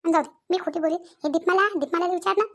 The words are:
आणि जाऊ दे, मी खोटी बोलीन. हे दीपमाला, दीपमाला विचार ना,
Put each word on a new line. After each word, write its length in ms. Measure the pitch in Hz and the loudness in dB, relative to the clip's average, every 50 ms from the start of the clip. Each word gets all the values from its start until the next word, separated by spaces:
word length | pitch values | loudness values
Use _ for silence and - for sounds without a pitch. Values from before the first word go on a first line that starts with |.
| - | 0
आणि 80 | 330 | 2
जाऊ 100 | 320 311 | 2 2
दे, 80 | - - - _ _ - | 2 0 -8 _ _ -4
मी 80 | 349 370 359 | -4 -2 -2
खोटी 160 | 320 294 339 | -4 -4 -2
बोलीन. 220 | 311 311 320 349 - - - _ - | -2 0 -2 -2 -6 -12 -16 _ -4
हे 40 | 302 | -2
दीपमाला, 400 | 285 330 339 359 359 381 403 415 403 | -2 0 0 2 2 4 2 2 0
दीपमाला 380 | 311 277 - 339 339 359 349 | -2 -4 -2 -2 -2 0 -2
विचार 220 | 370 349 370 392 392 403 | -2 -2 -2 0 0 0
ना, 60 | 427 427 | 0 0